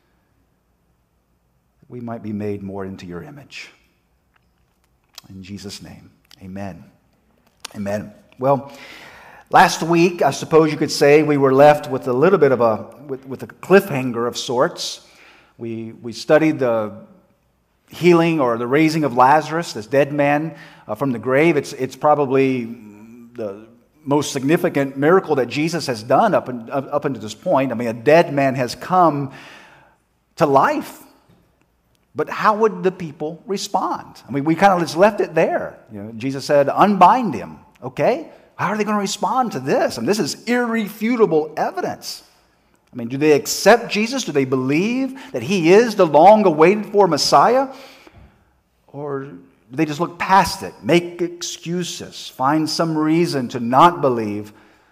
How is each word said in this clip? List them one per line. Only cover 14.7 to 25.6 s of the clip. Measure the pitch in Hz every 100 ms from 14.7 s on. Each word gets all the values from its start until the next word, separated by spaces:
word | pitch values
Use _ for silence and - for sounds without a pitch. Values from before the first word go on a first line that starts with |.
| - - - _ _ - _ _ -
We, | 117 113 113
we | 110 117
studied | 107 - 151 156 135
the | 127 113 104 - - _ _ _ _ _ _ _ _
healing | - 170 170 165 160
or | 127 117
the | 120
raising | 147 160 160
of | 139 120
Lazarus, | 127 156 147 160 170
this | 117 107
dead | 135 143
man, | 147 143 147 160 160 - - -
uh, | 107
from | 139
the | 117
grave. | 123 135 165 147
It's, | -
it's | 120 131 -
probably | 151 147 135 135 135 131
the | 113 113 107 104 113 120 117 117 104 101 113 _ _ _ 135
most | 147 139
significant | 135 135 170 175 147 139 135
miracle | 147 185 180
that | 139 120
Jesus | 131